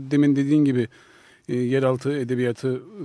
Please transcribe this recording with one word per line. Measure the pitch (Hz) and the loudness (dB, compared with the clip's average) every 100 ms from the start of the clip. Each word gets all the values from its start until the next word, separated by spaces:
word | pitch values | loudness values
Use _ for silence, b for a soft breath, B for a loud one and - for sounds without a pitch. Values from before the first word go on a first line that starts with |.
| 135 | -2
demin | 143 147 139 | 2 4 2
dediğin | 139 151 | 2 2
gibi, | 143 123 113 b b b b b b | 2 2 -2 b b b b b b
e, | 123 | -4
yeraltı | 123 135 131 127 135 147 | 0 0 0 0 -2 -4
edebiyatı | 120 123 123 117 135 127 143 208 | -2 -2 -2 -2 -4 -6 -8 -16